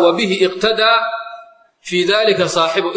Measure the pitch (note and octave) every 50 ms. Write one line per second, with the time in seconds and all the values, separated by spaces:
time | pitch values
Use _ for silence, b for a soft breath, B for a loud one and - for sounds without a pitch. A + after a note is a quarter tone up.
0 | E3+ E3+ E3+ F3 A#3 G3 F#3 G3 F#3 F3+ - - - A3 A3 A3 A3 A3+ A#3 A3+
1 | A3 - - - - - - - - - _ _ _ _ _ _ - - F3 F3+
2 | F3+ F3 G3+ G#3+ A3 A3 F#3+ E3+ F3+ D#3+ - F3 E3 E3 - F#3+ F3+ E3+ -